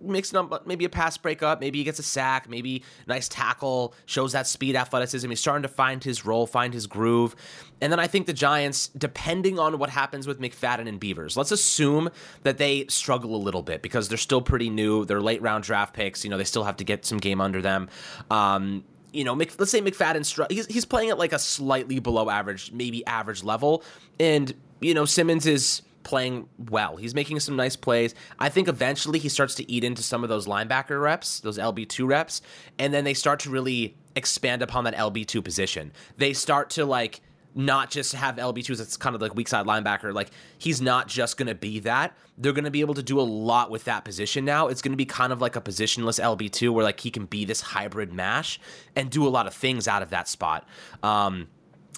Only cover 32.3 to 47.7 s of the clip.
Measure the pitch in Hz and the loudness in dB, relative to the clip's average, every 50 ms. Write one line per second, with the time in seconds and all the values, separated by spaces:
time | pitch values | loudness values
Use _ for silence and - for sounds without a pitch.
32.3 | - - - - - - - - _ - 135 143 143 143 143 143 139 - - 147 | -4 -10 -10 -12 -20 -20 -20 -16 _ -2 -2 2 2 2 2 2 0 2 2 2
33.3 | 147 143 - 147 131 131 127 131 127 120 113 104 - - _ _ - 139 - - | 2 2 0 -2 -2 -2 0 0 0 0 -2 -2 -6 -12 _ _ -6 -4 -2 -2
34.3 | - - - 127 123 120 123 113 113 127 120 113 - - 110 107 98 113 107 - | -2 0 0 0 0 0 -2 -2 -2 0 0 0 0 0 0 0 0 -2 -6 -2
35.3 | - 113 95 92 85 - 95 92 - 90 78 73 - - - - - - 139 139 | -2 -4 -2 -2 -2 -2 -2 -2 -2 -6 -8 -10 -14 -18 -20 -14 -4 0 0 0
36.3 | 135 135 - - 147 143 147 - - 165 147 143 131 123 117 110 - - _ _ | 2 0 0 2 2 2 2 -2 -2 -2 0 2 2 2 0 -2 -4 -10 _ _
37.3 | - _ _ - - 131 135 139 135 135 131 120 - 147 131 - - 131 135 135 | -20 _ _ -10 -4 -2 2 4 4 2 2 0 -2 -4 -4 -4 -4 -2 -2 -2
38.3 | 123 120 123 127 117 123 123 - 131 107 110 - - - - 131 120 110 110 107 | -2 -2 -2 -2 -2 -2 -4 -4 -6 -6 -6 -8 -6 -4 -2 -2 -2 -2 -4 -4
39.3 | 95 113 117 - 127 107 101 104 107 110 104 104 101 98 - 104 98 104 101 - | -2 -4 -2 0 0 0 2 2 2 2 2 0 -2 -2 -2 -4 -4 -4 -4 -6
40.3 | - - - - - - - 160 156 123 131 127 123 127 - - - 127 120 117 | -8 -20 -20 -20 -16 -6 -4 -2 -2 0 2 4 4 2 2 0 -2 -2 -2 -2
41.3 | - - 135 117 110 90 - 104 107 107 98 113 117 131 156 180 - _ - - | -2 -4 -4 -4 -4 -6 -6 -6 -6 -4 -2 0 0 0 0 -2 -4 _ -20 -20
42.3 | _ - 120 143 139 147 147 147 139 147 151 147 143 143 127 123 139 139 131 117 | _ -2 0 0 0 0 -2 -2 0 0 0 0 -2 -4 -2 0 2 2 2 2
43.3 | 110 107 110 113 117 120 120 - 110 110 - 120 113 101 - 107 92 87 104 101 | 0 -2 2 4 4 4 4 2 -4 -6 -4 -4 -4 -4 -4 -8 -6 -4 -4 -2
44.3 | - 143 135 143 143 151 160 127 131 123 - 135 131 135 135 123 - - 127 123 | -2 -2 0 2 2 2 2 2 0 -2 -2 -2 0 0 -2 -2 0 0 0 0
45.3 | 131 120 127 123 - 120 - 107 95 - 107 107 - 120 117 113 113 - 98 117 | 0 0 0 -2 -2 -2 -6 -6 -2 -2 0 0 0 0 0 0 0 2 2 2
46.3 | 110 92 107 101 - - 120 120 117 113 110 104 101 - - 123 - 113 101 - | 2 0 -4 -6 -2 0 2 4 4 4 4 2 2 -2 -6 -8 -6 -6 -8 -6
47.3 | - 104 104 95 110 - - - | -4 -4 -2 -2 -2 -4 -4 -4